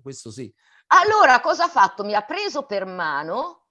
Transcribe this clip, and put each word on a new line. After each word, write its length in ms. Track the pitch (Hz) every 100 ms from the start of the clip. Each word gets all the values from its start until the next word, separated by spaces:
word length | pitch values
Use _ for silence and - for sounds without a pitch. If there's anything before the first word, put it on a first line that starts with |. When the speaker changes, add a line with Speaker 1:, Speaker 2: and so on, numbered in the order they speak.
Speaker 1:
questo 280 | 127 135 117
sì. 220 | 120 117 _ _ _ -
Speaker 2:
Allora, 520 | 359 415 427 302 247
cosa 240 | 320 320
ha 40 | 339
fatto? 360 | 262 190 -
Mi 100 | 202
ha 80 | 208
preso 400 | 208 359 403 277 -
per 200 | 202 190
mano 800 | 185 160 143 160 180 - - _